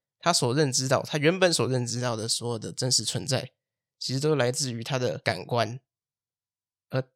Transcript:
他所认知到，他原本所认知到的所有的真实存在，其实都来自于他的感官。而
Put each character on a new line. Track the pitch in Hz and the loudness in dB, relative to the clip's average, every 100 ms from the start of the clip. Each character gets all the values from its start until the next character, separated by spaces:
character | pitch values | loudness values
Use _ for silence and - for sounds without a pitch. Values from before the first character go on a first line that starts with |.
| _ _ | _ _
他 | - | 0
所 | - 123 | 2 2
认 | 139 143 | 2 2
知 | 131 131 | 0 2
到， | 127 | 0
他 | - 151 | 0 2
原 | 147 185 | 2 4
本 | 180 | 4
所 | 156 120 | 4 2
认 | 131 120 | 0 -2
知 | 117 | -2
到 | 123 110 | -4 -4
的 | 113 | -2
所 | - 120 | -2 -2
有 | 113 | -6
的 | - | -6
真 | - 127 | -4 0
实 | 123 107 | 0 0
存 | - 92 | -4 -2
在， | 123 - _ _ _ _ _ | -2 -4 _ _ _ _ _
其 | - | -6
实 | 131 | -2
都 | 151 147 | 2 2
来 | 123 | 2
自 | 127 135 | 0 -4
于 | 117 | -6
他 | 117 135 | -4 -2
的 | 123 - | -2 -2
感 | - 90 - | -2 -4 -2
官。 | 120 107 123 - _ _ _ _ _ _ _ _ _ _ | -2 -2 -4 -16 _ _ _ _ _ _ _ _ _ _
而 | 135 - | -6 -6